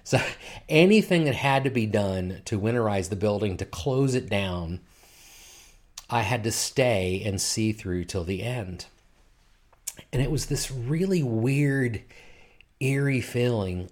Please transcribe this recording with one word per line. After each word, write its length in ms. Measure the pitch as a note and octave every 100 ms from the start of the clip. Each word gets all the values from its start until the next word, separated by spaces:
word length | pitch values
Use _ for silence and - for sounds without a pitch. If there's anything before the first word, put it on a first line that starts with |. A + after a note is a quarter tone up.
So 180 | - C3 - - -
<laughs> 240 | - -
anything 540 | D#3 F3+ G#3+ G3+ F3
that 120 | D#3 A#2
had 280 | C#3 C3+
to 80 | C3
be 160 | A#2+ G#2+
done 560 | G#2 G2+ F#2+ F#2 F#2+ -
to 140 | G#2+
winterize 500 | G#2+ A#2+ A2 G2+ F2+
the 60 | G2
building, 420 | G#2+ G#2 G#2 F2+
to 80 | G2
close 480 | - C#3+ C3 C#3
it 160 | B2+ F#2+
down, 520 | G2+ G2 F2+ E2 F2+ - - - - - - - - - - _ - -
I 100 | A#2
had 220 | G#2 A#2+
to 80 | G#2+
stay 720 | - - - B2+ G#2 F#2 F#2+ G2+
and 160 | G2
see 300 | - - A2
through 340 | G#2+ F#2+ F2+ E2+
till 180 | G2
the 200 | E2+ F#2+
end. 420 | G#2+ B2 F#2 F2 - _ _ _ _ _ _ _ _ _ - - -
And 100 | B2+
it 100 | C3
was 140 | B2 -
this 240 | C#3 -
really 520 | C3 A#2+ D#3+ F#3+ F#3
weird, 800 | C3 A2+ A#2+ C#3 C#3+ C3+ B2 G#2 - - - - - - - -
eerie 420 | C3 C#3 C#3 C3
feeling 680 | - B2 B2 A#2 F#2+ F2+ F2+